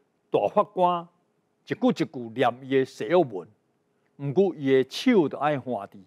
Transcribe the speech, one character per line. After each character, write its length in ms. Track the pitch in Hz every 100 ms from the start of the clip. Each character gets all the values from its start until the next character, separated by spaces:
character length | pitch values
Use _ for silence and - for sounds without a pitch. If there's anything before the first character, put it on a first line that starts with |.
| _ _ _
大 180 | 131 101
法 160 | 208
官 440 | 202 185 180 175 170 _ _ _ _ _ -
一 80 |
句 160 | 147 254
一 160 | - 151
句 140 | 131 113
念 300 | 113 123 123
伊 160 | 135 135
的 80 | 131
誓 200 | - 123
约 80 | 175
文， 320 | 143 95 80 _ _ _ _ _ _ -
毋 160 | 139
过 240 | 131 196 147
伊 160 | 135
的 180 | 131 127
手 380 | - 254 226 143
就 100 | -
爱 220 | 147 143
换 260 | 127 110 101
伫 100 | 101